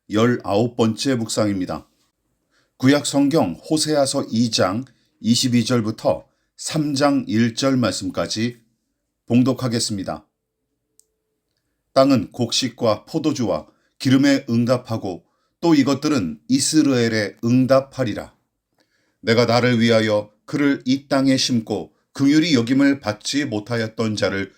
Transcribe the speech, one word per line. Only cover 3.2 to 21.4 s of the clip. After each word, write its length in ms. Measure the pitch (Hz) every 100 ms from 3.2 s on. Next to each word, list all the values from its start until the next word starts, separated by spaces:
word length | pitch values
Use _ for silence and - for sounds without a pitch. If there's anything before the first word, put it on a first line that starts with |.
| 143 156 101
호세아서 720 | 78 - 156 151 151 135 139 123
이 220 | 110 120
장 340 | 123 95 107 131 _ _ _
이십이 440 | 107 117 131 120
절부터 640 | 113 123 110 110 139 76 - _ _ _
삼 340 | - 156 151
장 320 | 139 143 139 -
일 280 | 107 117
절 240 | 113 135 131
말씀까지 840 | 107 90 92 87 87 107 120 120 _ _ _ _ _ _
봉독하겠습니다. 1000 | - 117 131 127 127 117 - 101 85 76 _ _ _ _ _ _ _ _ _ _ _ _ _ _ _ _ _
"땅은 360 | 135 139 127 87
곡식과 760 | - 117 - 127 - 117 - -
포도주와 600 | 160 151 127 107 80 - _ _ _
기름에 460 | 131 135 143 139 139
응답하고 720 | 117 120 123 - 113 98 87 _ _ _ _
또 120 | 170
이것들은 680 | 151 135 135 156 143 85 76 -
이스라엘에 880 | 135 - 156 139 127 113 110 101 -
응답하리라. 960 | 117 127 127 135 135 - 120 90 73 _ _ _ _ _ _ _ _ _
내가 240 | - 113 117
나를 340 | 120 123 120
위하여 500 | 117 110 110 104 104 _
그를 380 | - 139 143 135
이 240 | 127 135 135
땅에 300 | 139 135
심고 560 | 131